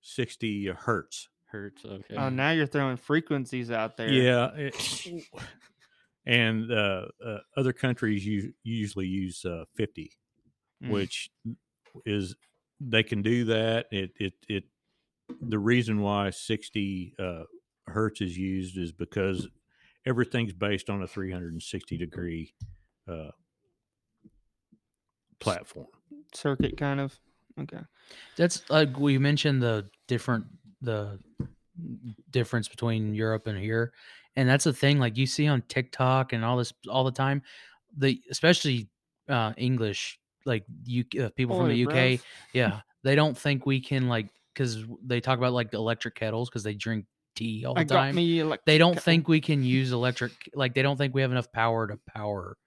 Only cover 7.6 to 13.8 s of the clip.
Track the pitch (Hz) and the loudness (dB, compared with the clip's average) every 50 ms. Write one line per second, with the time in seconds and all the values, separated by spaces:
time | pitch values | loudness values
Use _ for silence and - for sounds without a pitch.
7.6 | 135 127 127 - - 131 123 - - 110 107 101 95 104 107 101 98 - - _ | -2 -2 -2 -2 -2 -2 -2 0 -2 -2 -2 -2 -2 -2 -4 -4 -4 -6 -10 _
8.6 | _ 113 113 113 107 104 - 98 95 92 92 98 95 92 87 - - 92 85 82 | _ -8 -6 -4 -4 -6 -6 -6 -6 -4 -4 -4 -4 -6 -8 -8 -8 -8 -8 -8
9.6 | 80 _ _ - 110 101 _ - 80 - _ _ _ _ _ _ _ _ _ _ | -10 _ _ -4 -4 -4 _ -12 -16 -16 _ _ _ _ _ _ _ _ _ _
10.6 | _ _ _ _ - 127 117 101 98 - - - - - _ _ _ 113 113 _ | _ _ _ _ -6 -4 -2 -2 -2 -4 -6 -10 -12 -12 _ _ _ -10 -10 _
11.6 | _ _ _ _ _ _ _ - - 113 104 104 95 90 - _ _ _ _ _ | _ _ _ _ _ _ _ -12 -6 -4 -2 -2 -2 -4 -8 _ _ _ _ _
12.6 | _ _ _ _ 147 127 110 110 110 - - 104 98 110 120 120 120 110 113 110 | _ _ _ _ -8 0 2 2 2 2 0 -2 2 2 2 2 2 2 2 2
13.6 | 110 113 113 113 | 2 2 0 0